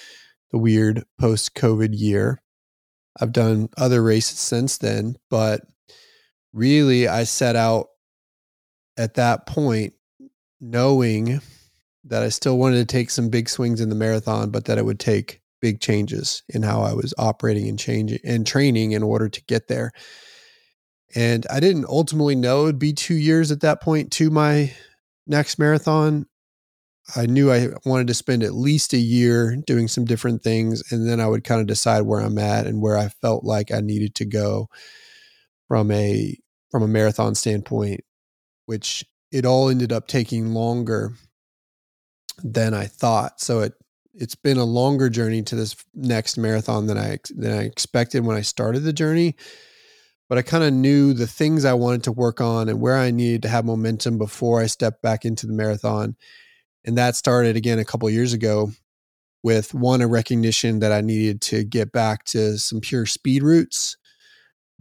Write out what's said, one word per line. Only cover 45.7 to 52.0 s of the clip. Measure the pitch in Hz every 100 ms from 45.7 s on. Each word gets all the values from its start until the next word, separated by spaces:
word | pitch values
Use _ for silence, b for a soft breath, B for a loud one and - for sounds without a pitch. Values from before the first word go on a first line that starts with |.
| - -
next | - 127 110 - -
marathon | 110 110 110 110 107
than | 104
I | 104
ex-, | 101 -
than | - 113 107
I |
expected | 110 - - 123 117 127
when | 117 107
I |
started | 104 - 113 127
the | 156
journey. | 151 156 165 170 - B B B B B B B B -
But | 123
I |
kinda | 123 165 156
knew | 131 135 143 139
the | 123 113
things | - 151 160
I | 135
wanted | 123 120 123